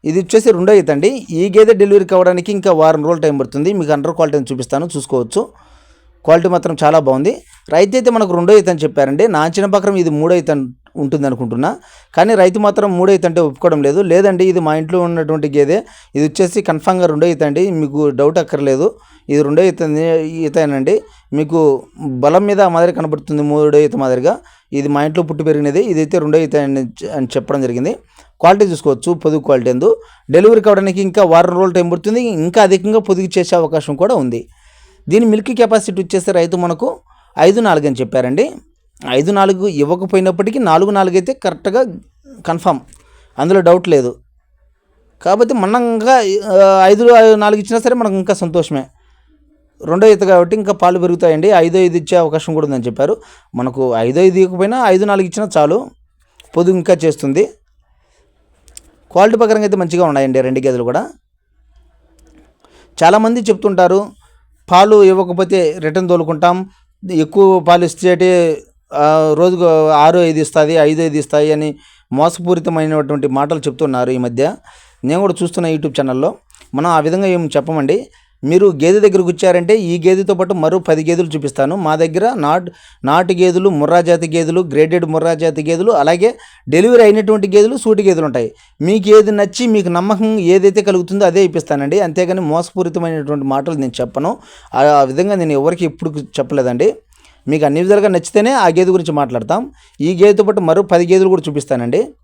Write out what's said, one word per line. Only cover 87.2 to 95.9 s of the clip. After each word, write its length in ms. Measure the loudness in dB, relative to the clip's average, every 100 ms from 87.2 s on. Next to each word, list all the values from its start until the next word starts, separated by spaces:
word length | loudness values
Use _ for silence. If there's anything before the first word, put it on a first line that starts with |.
| 0 0 2 2
గేదెలు, 200 | 2 0
సూటి 260 | 0 0
గేదెలు 240 | 2 0 -2
ఉంటాయి. 260 | -4 -6 -10 _ _
మీకు 280 | -2 -2 4
ఏది 220 | 4 4
నచ్చి 360 | 0 -2 -2 -2
మీకు 220 | 0 0
నమ్మకం 500 | -4 -2 -2 -2 -2
ఏదైతే 440 | 2 4 4 2
కలుగుతుందో 440 | 0 -2 -2 0 0
అదే 180 | 2
ఇప్పిస్తానండి. 560 | 0 -2 -4 -4 -2 -2
అంతేగాని 400 | -2 -2 -2 -2
మోసపూరితమైనటువంటి 1080 | -2 -4 -4 -6 -4 -4 -6 -6 -6 -6 -4
మాటలు 280 | -4 -4
నేను 180 | -6 -6 -6
చెప్పను. 380 | -6 -4 -6 -6 -14 -20 -8
ఆ, 80 | 0
ఆ 180 | 2 4
విధంగా 320 | 2 -2 -2
నేను 180 | -2 -2
ఎవరికి 320 | 0 -2 -2
ఎప్పుడు 260 | -6